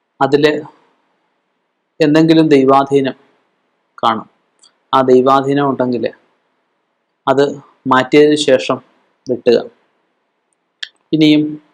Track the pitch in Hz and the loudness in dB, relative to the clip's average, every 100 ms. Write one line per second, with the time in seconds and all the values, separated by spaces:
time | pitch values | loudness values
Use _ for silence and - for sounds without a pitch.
0 | _ - 135 147 151 151 151 _ _ _ | _ -6 -2 0 0 -2 -8 _ _ _
1 | _ _ _ _ _ _ _ _ _ - | _ _ _ _ _ _ _ _ _ -4
2 | 156 156 160 160 156 139 131 135 139 143 | 0 2 2 2 2 2 2 2 2 -2
3 | 131 - _ _ _ _ _ _ _ _ | -2 -8 _ _ _ _ _ _ _ _
4 | 117 110 95 _ _ _ _ _ _ 135 | -4 -4 -8 _ _ _ _ _ _ -2
5 | 131 127 127 135 135 139 143 123 127 120 | 2 2 2 0 0 -2 -4 -4 -6 -6
6 | 113 - _ _ _ _ _ _ _ _ | -8 -12 _ _ _ _ _ _ _ _
7 | _ _ - 131 143 143 - _ 131 131 | _ _ -4 -2 -2 -4 -16 _ -2 -2
8 | 131 147 151 147 147 131 - 127 - _ | 2 2 4 2 0 0 -2 -8 -10 _
9 | _ _ - 120 123 117 - _ _ _ | _ _ -10 -6 0 0 -2 _ _ _
10 | _ _ _ _ _ _ _ _ - _ | _ _ _ _ _ _ _ _ -20 _
11 | _ 156 151 151 151 - _ | _ -2 0 0 -2 -8 _